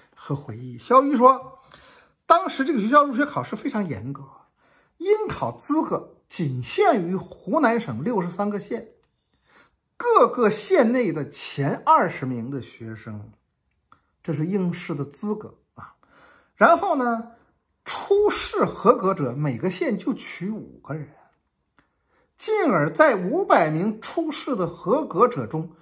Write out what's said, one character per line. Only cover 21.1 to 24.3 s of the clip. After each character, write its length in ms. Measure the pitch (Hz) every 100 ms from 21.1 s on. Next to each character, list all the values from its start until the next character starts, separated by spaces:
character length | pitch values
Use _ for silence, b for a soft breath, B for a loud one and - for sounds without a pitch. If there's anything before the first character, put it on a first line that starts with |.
| _ _ _ _ _ _ _ _ _ _ _ _ -
进 160 | - 427 320
而 180 | 170 156
在 260 | - 302 202
五 300 | 180 339 359
百 240 | 196 156
名 300 | 156 214 214
初 320 | - 330 311